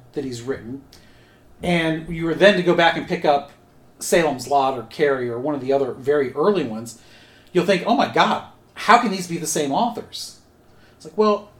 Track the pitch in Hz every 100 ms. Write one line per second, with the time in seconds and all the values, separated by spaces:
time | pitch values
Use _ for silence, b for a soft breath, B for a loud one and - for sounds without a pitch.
0 | - - 131 117 120 131 110 135 - b
1 | b b b b b - 175 170 160 160
2 | 160 165 165 151 196 185 175 170 165 165
3 | 135 180 165 143 - - _ _ - -
4 | - 185 156 131 123 143 131 127 110 -
5 | 147 135 120 117 139 143 127 139 131 113
6 | 127 147 131 127 180 196 127 110 117 -
7 | B B B B B 175 165 185 185 254
8 | - 156 202 - - - _ - - 226
9 | 226 190 175 170 156 170 143 151 233 -
10 | - - - - _ _ _ b b b
11 | 156 - 214 202 -